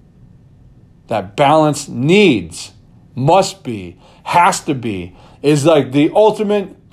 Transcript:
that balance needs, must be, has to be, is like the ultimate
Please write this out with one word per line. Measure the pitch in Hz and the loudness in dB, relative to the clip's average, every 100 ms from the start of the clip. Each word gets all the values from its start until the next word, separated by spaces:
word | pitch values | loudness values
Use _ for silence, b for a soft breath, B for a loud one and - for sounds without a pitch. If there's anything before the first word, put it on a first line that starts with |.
| _ _ - - _ _ - - _ _ - | _ _ -20 -20 _ _ -20 -20 _ _ -8
that | 107 95 - | -8 -6 -2
balance | 143 160 151 - - | 2 4 2 -2 -8
needs, | 120 139 196 196 110 82 - - - _ _ _ | -4 0 4 4 2 -4 -14 -18 -20 _ _ _
must | - 139 185 190 - | -4 2 2 2 -6
be, | - 107 87 - b b | -12 -12 -12 -18 b b
has | - 175 180 - | -4 2 2 0
to | - | -6
be, | 135 113 95 87 b b b | -6 -6 -8 -10 b b b
is | 139 151 147 | 0 2 4
like | 156 120 | 2 2
the | 139 160 | 0 0
ultimate | 202 214 208 208 208 190 - _ | 2 2 2 -2 -4 -4 -14 _